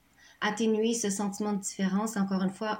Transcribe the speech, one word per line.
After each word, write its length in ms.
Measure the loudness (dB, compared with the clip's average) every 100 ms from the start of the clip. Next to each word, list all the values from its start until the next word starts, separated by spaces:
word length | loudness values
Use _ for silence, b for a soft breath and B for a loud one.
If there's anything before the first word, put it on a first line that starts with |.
| _ B B B
atténuer 500 | -2 2 2 4 2
ce 160 | 2 0
sentiment 460 | 0 -2 -2 -2
de 60 | -2
différence, 580 | -4 -2 0 0 0 0
encore 240 | 0 2
une 80 | 0
fois, 280 | -2 -4 -2